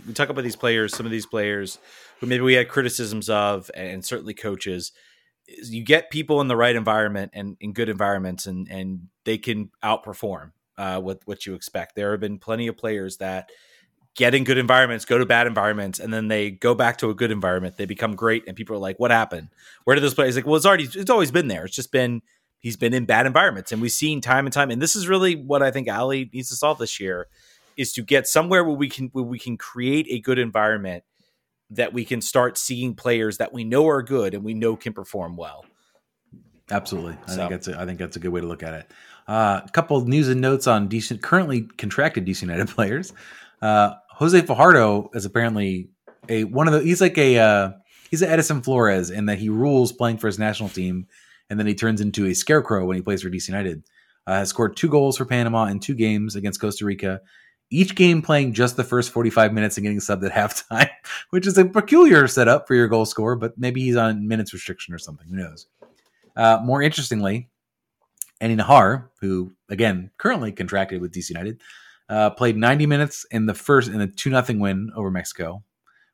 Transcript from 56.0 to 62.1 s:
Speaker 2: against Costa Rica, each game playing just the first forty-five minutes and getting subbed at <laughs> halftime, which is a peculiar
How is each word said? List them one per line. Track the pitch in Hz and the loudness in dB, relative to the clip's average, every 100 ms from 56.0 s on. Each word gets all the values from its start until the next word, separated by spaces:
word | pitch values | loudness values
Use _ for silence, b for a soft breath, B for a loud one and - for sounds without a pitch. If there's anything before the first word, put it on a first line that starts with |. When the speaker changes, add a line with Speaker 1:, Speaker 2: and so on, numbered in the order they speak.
| 110 107 107 104 | 0 0 -4 -6
Speaker 2:
against | 101 95 | -6 -4
Costa | 104 101 | -6 -4
Rica, | 104 98 98 95 b b b b - | -4 -4 -4 -6 b b b b -4
each | 170 190 190 | 2 2 4
game | 180 165 | 4 4
playing | 151 147 135 | 2 2 2
just | 107 123 123 | 2 0 0
the | |
first | 120 123 117 | 0 0 0
forty-five | 120 117 117 107 | 0 2 4 4
minutes | 107 104 101 | 4 -2 -2
and | |
getting | 104 104 | -4 -4
subbed | - 98 | -2 -2
at | 95 | 0
<laughs> | 107 104 - - | 0 -2 -4 -6
halftime, | 113 143 - B B B | 2 2 0 B B B
which | 185 190 | -2 2
is | 190 | 6
a | |
peculiar | 185 208 - 320 330 | 6 4 4 8 10